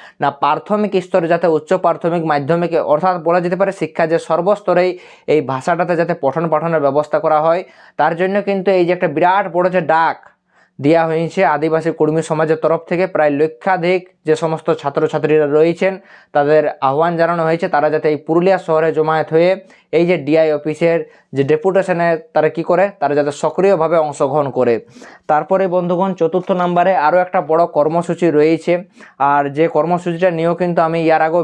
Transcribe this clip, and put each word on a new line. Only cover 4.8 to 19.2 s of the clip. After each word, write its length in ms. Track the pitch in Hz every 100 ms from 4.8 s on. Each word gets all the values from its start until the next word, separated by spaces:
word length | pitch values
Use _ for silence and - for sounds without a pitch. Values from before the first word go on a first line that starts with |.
| 180 180 - - -
এই 60 | 151 131
ভাষাটাতে 420 | 131 180 170 165 170
যাতে 140 | 170 170
পঠন 200 | 135 165 165
পাঠনের 320 | 156 165 160 143
ব্যবস্থা 320 | 139 147 151
করা 140 | 160 156 160
হয়, 140 | 175 180 - - -
তার 120 | 151 170
জন্য 160 | 185 202 196
কিন্তু 200 | 196 185 185
এই 60 | 175
যে 60 | 175
একটা 120 | 175 147
বিরাট 280 | 175 196 190
বড় 120 | 170 185
যে 60 | 180 156
ডাক, 220 | 160 160 135 - _ _ _ _ -
দেয়া 240 | 139 165 160
হয়েছে 340 | 160 165 185 180
আদিবাসী 440 | 147 156 160 160 156
কর্মী 260 | 156 160
সমাজের 360 | 160 156 156 160
তরফ 180 | 156 165 -
থেকে। 180 | 175 185
প্রায় 260 | 165 151 143
লক্ষাধিক 640 | 156 156 196 185 170 185 180 _
যে 100 | 151 156
সমস্ত 320 | 165 160 170 156
ছাত্রছাত্রীরা 680 | 143 147 156 156 151 156 147
রয়েছেন, 460 | 151 165 170 185 190 - - _
তাদের 300 | 147 143 151 147 -
আহ্বান 320 | 135 139 170 165
জানানো 260 | 165 170
হয়েছে 220 | 160 165 185
তারা 200 | 151 151
যাতে 160 | 156 156
এই 100 | 147
পুরুলিয়া 340 | - 160 180 180
শহরে 300 | 185 156 160
জমায়েত 360 | 156 156 156